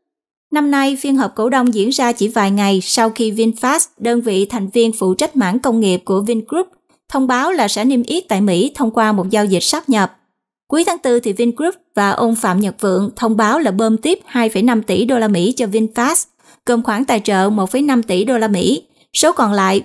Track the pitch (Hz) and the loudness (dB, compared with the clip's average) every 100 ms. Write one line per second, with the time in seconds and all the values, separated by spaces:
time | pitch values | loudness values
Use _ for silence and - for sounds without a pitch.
0 | _ _ _ _ - 294 294 277 277 269 | _ _ _ _ -6 -2 0 2 0 -2
1 | 285 269 214 - 226 262 247 214 214 277 | 0 0 0 -2 0 2 2 2 0 0
2 | 240 240 208 233 196 202 196 196 - - | -2 0 -2 0 0 2 2 0 0 0
3 | 226 220 220 214 226 220 254 320 - - | 0 0 -2 0 0 0 -2 0 -2 -4
4 | 233 240 226 190 196 233 196 240 226 220 | -2 -2 0 0 -2 -4 -2 2 2 2
5 | 185 185 320 277 190 233 262 226 202 180 | 0 0 -2 0 0 0 0 0 2 0
6 | - 196 208 226 220 320 370 _ _ _ | 0 -2 0 -2 -2 -4 -4 _ _ _
7 | - 269 262 254 302 359 208 202 240 254 | -6 -2 0 0 0 0 -2 0 0 0
8 | 240 330 - 190 202 175 269 - 233 233 | 0 -4 -2 0 2 2 0 -2 -2 0
9 | 214 208 185 214 208 180 - 196 320 220 | 0 0 0 0 0 0 0 -2 0 0
10 | 190 - _ _ _ _ - 302 349 - | 0 -6 _ _ _ _ -4 -2 0 0
11 | 262 240 240 196 240 233 320 392 _ - | 0 0 0 -2 -2 0 -4 -4 _ -2
12 | 202 - 226 226 208 185 208 - 202 185 | -2 0 0 0 0 0 -2 -2 -2 0
13 | 202 - 226 220 214 294 269 190 220 220 | -2 -2 -2 2 2 2 0 0 0 0
14 | 294 370 - 247 226 196 240 226 214 185 | 0 -2 -2 0 0 2 2 2 0 0
15 | 233 247 220 185 185 254 220 220 220 233 | 2 2 2 2 0 0 -2 0 -2 -2
16 | 254 339 - _ _ _ - 240 240 214 | -2 -2 -4 _ _ _ -2 -2 0 -2
17 | 269 226 214 190 196 214 190 254 294 247 | 0 -2 0 0 0 0 -2 0 0 0
18 | 226 180 220 240 220 190 180 285 - _ | 0 0 0 0 0 0 2 0 -4 _
19 | _ - 311 339 220 202 190 196 | _ 0 0 2 0 2 2 0